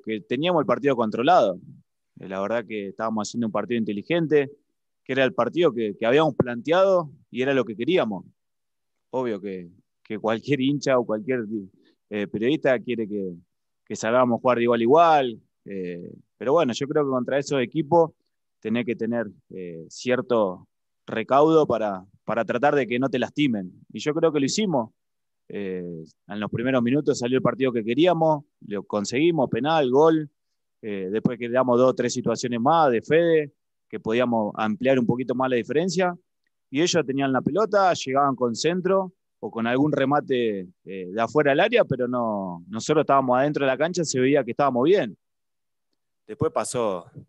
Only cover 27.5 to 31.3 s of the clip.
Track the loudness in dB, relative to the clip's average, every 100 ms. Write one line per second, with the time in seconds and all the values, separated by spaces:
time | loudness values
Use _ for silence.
27.5 | 0 0 0 -2 2 2 4 2 0 -4
28.5 | _ -10 -8 -4 -4 -2 0 0 2 0
29.5 | 0 0 2 2 4 4 4 -4 _ _
30.5 | _ _ _ -10 -8 -4 -2 -2